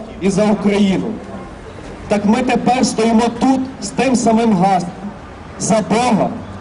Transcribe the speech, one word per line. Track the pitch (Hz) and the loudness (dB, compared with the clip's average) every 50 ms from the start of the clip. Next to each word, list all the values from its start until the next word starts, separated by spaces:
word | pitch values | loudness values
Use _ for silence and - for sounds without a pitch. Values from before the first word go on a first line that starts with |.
| - - - - | -12 -14 -10 -4
і | 170 196 | -2 0
за | 185 185 214 | 2 4 4
Україну». | 208 208 - - 202 202 233 208 190 185 143 - - - - - - - - - - - - - - - - - - - - - | 4 2 2 2 2 2 4 4 4 2 0 -2 -4 -6 -8 -10 -14 -14 -14 -14 -14 -16 -16 -16 -16 -16 -16 -16 -16 -16 -10 -4
Так | - 208 208 - | -2 -2 0 2
ми | 202 226 254 | 2 2 2
тепер | 254 254 240 - - 240 247 254 240 | 2 0 0 2 2 2 2 2 2
стоїмо | - - - 220 226 233 220 240 233 233 - | 0 0 0 2 4 4 4 2 2 0 0
тут | - 262 262 262 - - - - | 2 2 2 2 0 -4 -8 -10
з | - | -12
тим | - - - 240 262 247 | -8 -2 0 0 2 2
самим | - - 226 226 220 233 226 208 | 2 2 4 4 4 4 2 2
гаслом. | 175 185 196 190 180 170 - - - - 202 - - - - - - - - - - | 4 4 4 2 2 0 -4 -10 -10 -12 -12 -12 -12 -16 -16 -16 -16 -16 -16 -12 -6
За | - - 226 214 196 - | 0 0 2 2 2 2
Бога, | - 226 247 247 220 165 127 117 - - - - - - | 0 2 2 2 2 2 0 0 -4 -8 -10 -12 -14 -14